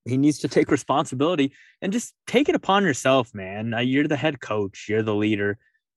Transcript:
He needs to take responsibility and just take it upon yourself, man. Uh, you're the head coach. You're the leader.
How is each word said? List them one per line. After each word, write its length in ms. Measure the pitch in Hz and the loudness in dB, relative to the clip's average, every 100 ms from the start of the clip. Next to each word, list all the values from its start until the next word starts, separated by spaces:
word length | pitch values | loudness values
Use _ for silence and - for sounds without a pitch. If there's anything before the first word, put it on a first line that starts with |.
He 140 | 110 131 | -4 2
needs 220 | 147 143 | 2 0
to 80 | 143 | 0
take 220 | - 151 | 0 2
responsibility 840 | 151 - 135 160 127 156 175 135 - - _ | 0 0 -2 -2 -2 -2 0 -2 -4 -20 _
and 100 | 185 | -4
just 220 | 233 - _ - | -4 -6 _ 0
take 240 | 233 302 | 2 2
it 40 | |
upon 300 | 330 - 196 | 0 2 2
yourself, 500 | 190 131 131 135 123 | 2 0 2 2 0
man. 380 | 104 95 104 117 | -8 -10 -6 -4
Uh, 60 | 113 | -2
you're 280 | 127 135 147 | 0 0 0
the 100 | 143 | 0
head 260 | 156 143 | -2 -4
coach. 480 | - 107 98 - - | -4 -4 -4 -8 -2
You're 120 | 110 | 0
the 120 | 110 | 0
leader. 420 | 104 107 104 101 101 _ _ _ | 0 0 0 -2 -4 _ _ _